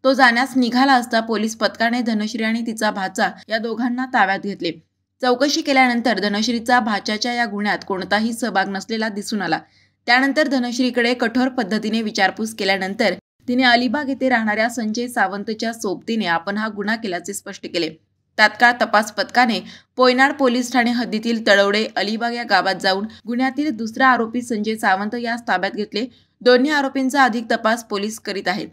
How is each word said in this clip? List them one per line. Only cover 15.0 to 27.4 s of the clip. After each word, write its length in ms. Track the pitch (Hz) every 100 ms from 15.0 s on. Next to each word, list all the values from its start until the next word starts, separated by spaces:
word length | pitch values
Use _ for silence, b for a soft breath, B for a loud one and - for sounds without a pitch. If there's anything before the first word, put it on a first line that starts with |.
| 247
सावंतच्या 680 | 247 190 202 202 214 226
सोबतीने 520 | 233 208 180 - 226
आपण 320 | 180 165 - 208
हा 100 | 220
गुन्हा 200 | 202 202
केल्याचे 380 | 226 226 175 175
स्पष्ट 320 | 202 202 190 170
केले. 160 | 175 160 160 _ _ _ -
तात्काळ 340 | 214 - 240 240
तपास 300 | 214 208 220
पथकाने 480 | - 185 240 247 190 B B B
पोयनाड 380 | - 254 254 269
पोलीस 400 | 285 262 240 240
ठाणे 180 | 262 233
हद्दीतील 560 | 240 214 214 226 226 226
तळवडे 380 | 202 202 208 220
अलिबाग 380 | - 196 220 233
या 100 | 240
गावात 320 | 233 190 180 185
जाऊन 240 | 196 190 220 B -
गुन्ह्यातील 440 | 240 262 262 302
दुसरा 360 | 214 220 226 262
आरोपी 340 | 240 220 240
संजय 340 | 240 220 208
सावंत 400 | 220 214 190 208 240
यास 200 | 233 233 240
ताब्यात 240 | 185 196
घेतले. 340 | 214 208 208 254 b b _
दोन्ही 300 | 247 247 277
आरोपींचा 520 | 294 269 269 262 285
अधिक 220 | 254 233